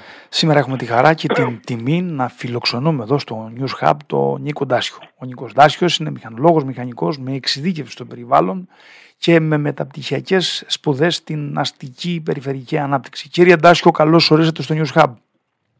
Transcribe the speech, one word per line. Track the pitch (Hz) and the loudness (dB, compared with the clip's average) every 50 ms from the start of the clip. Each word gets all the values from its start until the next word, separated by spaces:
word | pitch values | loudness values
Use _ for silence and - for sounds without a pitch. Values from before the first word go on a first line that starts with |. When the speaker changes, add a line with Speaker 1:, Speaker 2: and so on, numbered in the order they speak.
| - - - - - - - | -20 -20 -20 -20 -16 -8 -4
Speaker 1:
Σήμερα | - 170 160 151 147 | -2 0 2 2 2
έχουμε | 127 127 131 | 2 0 -4
τη | 123 127 | -6 -4
χαρά | 117 117 117 135 156 160 | -2 2 4 4 4 4
και | 156 - | 4 0
την | 151 - - 120 120 120 107 | -2 0 0 -2 -2 -4 -8
Speaker 2:
<clears throat> | - | -8
Speaker 1:
τιμή | - 127 117 113 131 160 175 | -8 -8 -6 -2 -2 -2 -2
να | 185 180 160 135 127 135 | -2 -4 -4 -4 -6 -6
φιλοξενούμε | - - - 123 120 120 - - - 120 139 165 160 131 107 | -6 -8 -10 -8 -6 -6 -4 -4 -4 -2 0 0 -2 -2 -2
εδώ | 104 143 139 | -2 -2 -2
στο | - - 117 110 110 113 117 123 | -2 -4 -12 -12 -12 -12 -10 -8
News | 135 127 - - - | -8 -6 -4 0 0
Hub | 151 156 147 143 | 0 0 0 -2
τον | - 151 139 139 139 - - | -4 -2 0 0 0 -2 -4
Νίκο | 135 147 147 - 143 | -6 -6 -6 -4 -2
Ντάσιο. | 127 127 123 - - - - - - _ | -2 -2 -2 -2 -4 -10 -14 -20 -20 _
Ο | - 127 | -16 -14
Νίκος | 127 123 120 131 117 - | -14 -12 -12 -14 -2 4
Ντάσιος | 135 147 151 - - 180 175 - | 6 6 6 6 2 -2 -2 -2
είναι | - 156 147 | -4 -6 -8
μηχανολόγος, | 139 - - 107 113 117 139 170 165 156 135 | -10 -12 -14 -14 -6 -2 0 0 2 0 -2
μηχανικός | 135 123 127 123 127 117 - 165 170 156 | -4 -8 -10 -10 -10 -8 -6 -6 -6 -6
με | 135 127 131 135 | -6 -8 -10 -8
εξειδίκευση | 135 - - - 139 147 196 180 151 131 113 | -8 -6 -8 -8 -6 -4 -6 -6 -6 -8 -14
στο | - - 123 | -14 -16 -16
περιβάλλον | 117 123 120 120 117 135 151 170 190 190 185 180 - _ _ - - - - - _ _ | -16 -16 -14 -6 0 0 0 2 0 -2 -6 -10 -14 _ _ -20 -20 -20 -20 -20 _ _
και | _ - 170 170 165 | _ 0 4 4 4
με | 160 156 156 | 4 2 0
μεταπτυχιακές | 151 147 147 135 - 151 139 - 151 135 - 139 127 127 - 190 185 165 - - - - | 0 0 -2 -4 -6 -8 -8 -10 -12 -10 -6 -6 -6 -4 0 0 0 0 -2 -6 -8 -8
σπουδές | - - - - 156 139 127 160 180 170 | -10 -10 -6 -2 -2 0 0 0 0 0
στην | - - - 160 151 147 143 147 | -2 -6 -8 -8 -8 -6 -6 -4
αστική | 147 143 - - - - 131 123 - - 175 175 165 156 | -4 -4 -6 -6 -12 -18 -18 -14 -10 -8 -6 -6 -6 -4
περιφερειακή | 165 151 147 123 139 135 135 123 - 151 | -6 -6 -6 -4 -8 -8 -8 -8 -6 -4
ανάπτυξη. | 151 143 139 139 131 - - - - - 147 | -4 -2 -2 -2 -4 -4 -8 -16 -16 -16 -4
Κύριε | - 170 180 180 175 | 2 4 6 6 6
Ντάσιο, | 156 151 175 170 - - 170 | 8 8 8 8 8 6 4
καλώς | - - 156 156 165 170 - - | 4 6 4 6 6 4 6 6
ορίσατε | 156 156 160 160 160 - | 4 4 4 2 0 -2
στο | 139 - 160 | -4 -4 -2
News | 156 160 131 127 160 | -2 -2 0 4 4
Hub. | 151 139 117 - _ _ _ _ _ _ _ _ _ _ _ _ | 4 4 2 -6 _ _ _ _ _ _ _ _ _ _ _ _